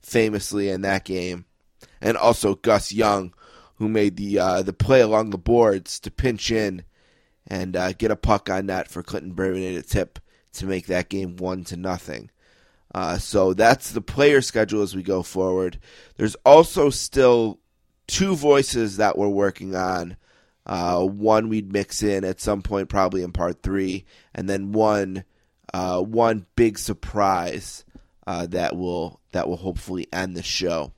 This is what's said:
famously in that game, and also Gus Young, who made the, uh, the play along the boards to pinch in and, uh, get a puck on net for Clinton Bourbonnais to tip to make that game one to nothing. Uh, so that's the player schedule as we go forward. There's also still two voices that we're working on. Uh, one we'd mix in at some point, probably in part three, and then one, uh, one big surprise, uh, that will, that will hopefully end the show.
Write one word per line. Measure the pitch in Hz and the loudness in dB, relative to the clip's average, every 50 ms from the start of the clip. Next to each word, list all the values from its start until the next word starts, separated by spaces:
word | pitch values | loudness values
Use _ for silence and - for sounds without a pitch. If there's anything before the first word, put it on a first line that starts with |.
famously | _ - - 120 110 110 107 101 101 - - 104 98 98 | _ 0 2 2 2 2 0 -2 -6 -4 -4 -2 -2 0
in | 95 92 | -2 -2
that | 98 98 98 95 - | -2 -2 -2 -2 -2
game, | - 95 92 87 90 90 90 90 _ _ _ _ _ _ _ - _ _ _ | -4 -6 -6 -4 -6 -8 -10 -14 _ _ _ _ _ _ _ -20 _ _ _
and | - - 117 | -2 0 0
also | 98 - 113 117 - - 107 98 | 4 4 4 4 4 2 0 0
Gus | - - 117 110 101 - - 98 | 0 2 4 4 4 2 -2 -2
Young, | 104 113 107 104 98 95 87 _ _ _ - - - - _ _ | 2 2 4 4 2 0 -6 _ _ _ -20 -20 -20 -20 _ _
who | _ 107 107 | _ -4 -2
made | 110 110 104 104 90 | 0 2 2 2 0
the, | 87 101 101 101 - | -2 -6 -2 0 0
uh, | 90 95 90 92 95 | 2 2 0 0 -2
the | 95 92 | -4 -2
play | _ - - 135 131 120 | _ 2 4 6 6 6
along | 107 110 107 110 110 | 6 4 0 0 0
the | 104 | -4
boards | 92 85 - 120 120 117 110 98 98 87 - - - | -6 0 2 4 4 6 4 4 0 -4 -8 -14 -12
to | - 101 | -12 -14
pinch | - - - 131 117 104 - - | -8 -4 -2 -2 -2 -2 -4 -2
in | 117 113 110 101 92 90 87 - _ _ _ _ _ _ _ _ _ _ _ | -2 0 -2 -2 -4 -8 -14 -18 _ _ _ _ _ _ _ _ _ _ _
and, | - 98 92 92 92 90 | -10 -8 -6 -6 -4 -4
uh, | 90 90 92 90 | -4 -4 -4 -4
get | - - 110 | -2 -2 -2
a | 107 | -2
puck | - - - 110 98 - - | 0 2 2 2 2 2 -2
on | 95 92 98 | -2 -2 -2
net | 98 95 92 78 - | -2 -4 -4 -6 -6
for | - 87 87 | -10 -14 -12
Clinton | - - 95 71 92 92 | -8 -8 -10 -8 -10 -6
Bourbonnais | 87 95 95 90 92 92 92 92 | -4 -2 -2 -2 -4 -4 -6 -6
to | 85 - | -8 -8
tip | - - 101 90 - _ - - _ _ _ _ _ _ | -4 -2 -2 -2 -4 _ -20 -20 _ _ _ _ _ _
to | - 95 | -10 -6
make | 95 95 92 87 | -4 -4 -6 -4
that | - 92 90 90 _ | -2 -4 -4 -2 _
game | 95 98 95 90 87 | -6 -6 -6 -6 -8
one | 90 92 92 92 92 87 | -8 -6 -6 -6 -6 -8
to | - - | -10 -12
nothing. | 87 90 92 92 90 - - 73 57 53 - _ _ _ _ _ _ _ _ _ _ _ _ _ | -8 -6 -6 -6 -6 -8 -12 -14 -14 -14 -18 _ _ _ _ _ _ _ _ _ _ _ _ _
Uh, | 92 92 82 87 98 | -6 -4 -4 -4 -4
so | - - - 101 95 95 92 | -6 -2 2 2 4 4 4
that's | 92 110 113 123 - - - | 6 6 6 6 4 2 -8
the | - 117 | -8 -8
player | 101 - - - 143 147 147 139 | -8 -8 0 4 4 6 6 4
schedule | 127 - - 117 110 98 104 107 104 | 2 2 0 -2 0 0 0 -2 -2
as | 95 92 | -2 -4
we | 95 90 | -8 -4
go | 95 98 92 | -2 -2 -2
forward. | 87 - - 92 92 92 92 92 92 90 - - - - - - - - _ | -2 -4 -4 -2 -2 0 0 0 -2 -4 -6 -10 -20 -20 -20 -20 -20 -20 _
There's | - - 110 - - _ | -4 -4 -4 -4 2 _
also | 131 143 156 165 - - 180 147 147 | 10 10 10 10 6 4 2 2 2
still | 131 - - - - 135 131 127 120 120 113 110 101 _ _ _ _ _ _ _ _ _ _ | 2 -2 -8 -4 2 4 6 6 6 6 4 0 -4 _ _ _ _ _ _ _ _ _ _
two | - - - 190 196 190 | -6 -2 0 0 0 0
voices | 151 139 147 143 139 139 - - 123 113 104 98 95 | 0 4 4 6 6 4 2 -2 -2 -2 -2 -2 0
that | 107 101 - - | 0 0 2 0
we're | 101 | 0
working | 101 101 98 101 98 92 - - 95 95 | 0 0 0 0 -2 -2 -4 -12 -8 -6
on. | 92 92 92 92 87 85 87 95 - _ _ _ _ _ _ _ _ _ | -4 -4 -2 -4 -4 -6 -8 -12 -18 _ _ _ _ _ _ _ _ _
Uh, | - - 90 87 87 90 87 92 | -8 -6 -4 -2 -2 0 0 0
one | 98 98 101 104 110 110 110 110 113 | -2 -2 0 2 4 4 4 4 2
we'd | 110 110 104 95 98 | -2 -4 -4 -2 -2
mix | 101 98 - - - 104 | -2 -2 -2 -6 -4 -2
in | 104 101 95 95 | 0 0 0 -2
at | 92 92 - | -4 -6 -4
some | - - 104 101 92 | -4 -4 -4 -2 -4
point, | - 104 98 98 - | -4 -4 -4 -4 -2
probably | - 98 95 90 90 95 90 | 0 0 0 0 0 -4 -6
in | 87 90 | -4 -4
part | 95 87 87 87 _ - | -4 -4 -4 -4 _ -6
three, | 95 95 98 95 95 92 95 - _ _ _ _ _ _ | -4 -2 -2 -2 -2 -4 -8 -10 _ _ _ _ _ _
and | - 95 95 | -10 -6 -4
then | 98 98 98 98 | -4 -4 -4 -2
one, | 104 107 110 107 107 104 98 95 92 98 98 _ _ _ _ _ _ _ _ - - | 0 2 4 4 4 2 0 -2 -6 -10 -12 _ _ _ _ _ _ _ _ -10 -6
uh, | 92 92 92 90 90 | -4 -4 -2 -2 -2
one | 92 107 110 113 117 113 113 107 90 _ _ | -2 -2 0 2 2 2 2 -2 -6 _ _
big | - 120 113 107 - | 4 4 4 2 -2
surprise, | - - 104 - - - - 107 101 95 95 90 85 87 - - - - - - - _ _ - _ _ _ _ _ - | -8 -8 -8 -8 -10 -8 -2 0 2 2 2 0 -2 -6 -8 -10 -12 -12 -18 -18 -20 _ _ -20 _ _ _ _ _ -8
uh, | 92 87 87 | -8 -6 -6
that | 85 90 90 87 - - | -6 -4 -2 -2 -2 -2
will, | 87 90 87 87 87 85 87 - _ _ _ - | -4 -4 -4 -4 -4 -6 -6 -10 _ _ _ -6
that | 90 - - | -4 -4 -2
will | 90 | -4
hopefully | 85 92 95 87 - - - 92 92 - - - | -6 -6 -6 -6 -6 -8 -8 -8 -8 -8 -8 -6
end | 90 95 95 90 | -6 -6 -6 -8
the | 87 87 | -8 -8
show. | - - - 92 87 85 82 76 65 - | -6 -6 -4 -2 -2 -2 -4 -6 -8 -12